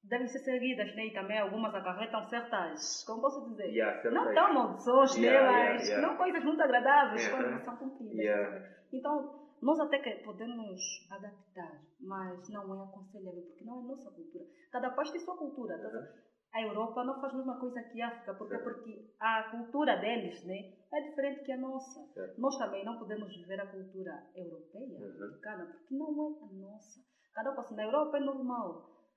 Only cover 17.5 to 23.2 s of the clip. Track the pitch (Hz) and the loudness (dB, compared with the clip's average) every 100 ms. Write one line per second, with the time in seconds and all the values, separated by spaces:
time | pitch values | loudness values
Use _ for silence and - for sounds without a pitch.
17.5 | 240 254 240 226 226 233 233 - 185 - | -4 -6 -6 -10 -6 -6 -6 -10 -10 -6
18.5 | - 240 - - 208 - _ 220 226 220 | -6 -6 -8 -12 -16 -18 _ 0 2 -2
19.5 | 233 233 277 302 196 208 233 185 - 175 | -8 -6 0 2 4 2 -2 -4 -10 -10
20.5 | 190 208 - _ 302 294 - 277 269 - | -10 -10 -20 _ -4 -2 -2 -2 -2 -6
21.5 | 254 262 262 - - - - 185 - 262 | -4 -4 -6 -10 -16 -16 -12 -10 -2 -2
22.5 | 269 214 196 202 233 208 214 | 0 -4 -4 -6 -8 -8 -8